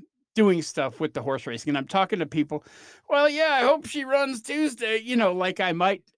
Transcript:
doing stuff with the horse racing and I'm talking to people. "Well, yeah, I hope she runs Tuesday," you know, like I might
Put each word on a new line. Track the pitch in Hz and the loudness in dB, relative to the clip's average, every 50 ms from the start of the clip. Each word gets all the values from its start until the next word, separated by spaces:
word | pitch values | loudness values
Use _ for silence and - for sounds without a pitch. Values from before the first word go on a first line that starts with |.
| - _ _ _ _ _ - | -20 _ _ _ _ _ 0
doing | 220 214 202 185 170 | 4 4 4 4 2
stuff | 151 - - 160 139 135 113 - | 0 -6 -4 -4 -4 -4 -4 -4
with | 165 151 - | -6 -4 -4
the | 139 113 | -4 -4
horse | 139 135 131 - | -4 -4 -4 -4
racing | 131 117 113 - 147 | -6 -8 -6 -4 -2
and | 143 139 | -2 -2
I'm | 135 | -2
talking | - - 190 190 180 - 185 | -2 0 0 0 0 0 -4
to | 160 | -6
people. | 143 - 156 147 - 151 151 - - - - - - - - _ - | -4 -2 -2 -2 -2 -4 -10 -10 -12 -20 -20 -20 -20 -20 -16 _ 0
"Well, | 302 285 294 302 | 2 4 4 2
yeah, | 285 302 320 311 285 | 2 2 0 2 2
I | 262 240 | 2 4
hope | 262 302 311 311 | 4 2 2 0
she | - - 294 269 | -8 -8 -8 -4
runs | 262 269 277 277 269 262 226 - | 0 2 2 2 0 -4 -8 -8
Tuesday," | - 277 302 311 294 247 220 233 214 220 226 | -6 -4 -2 -2 -2 -2 -4 -4 -2 -2 -2
you | 220 240 247 | -2 0 0
know, | 233 226 190 180 | 2 2 2 2
like | 180 180 185 180 - | 0 -2 -2 -2 -2
I | 190 180 170 | -2 -2 0
might | 170 180 190 202 - _ _ _ | 2 2 2 0 0 _ _ _